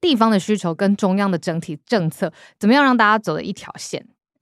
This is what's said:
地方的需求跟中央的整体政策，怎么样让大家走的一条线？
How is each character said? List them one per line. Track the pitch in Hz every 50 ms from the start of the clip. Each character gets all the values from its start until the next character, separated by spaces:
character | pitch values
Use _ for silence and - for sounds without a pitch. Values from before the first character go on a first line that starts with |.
地 | - 349 285
方 | 208 226 220
的 | 214 190
需 | - - 214 196
求 | - 170 165
跟 | - 202 196 202
中 | - 214 185 190 202
央 | 202 196
的 | 180 160
整 | - 185 160 165
体 | - - 151 - _
政 | - 240 202 165 160
策， | - - 185 160 - - - - _ _
怎 | - 208
么 | 254
样 | 285 285
让 | 262 254
大 | 220 220
家 | 208 214 220
走 | 220 175 151
的 | -
一 | - 185 202
条 | - - - - -
线？ | - - - - - _ _ _ _ _ _ _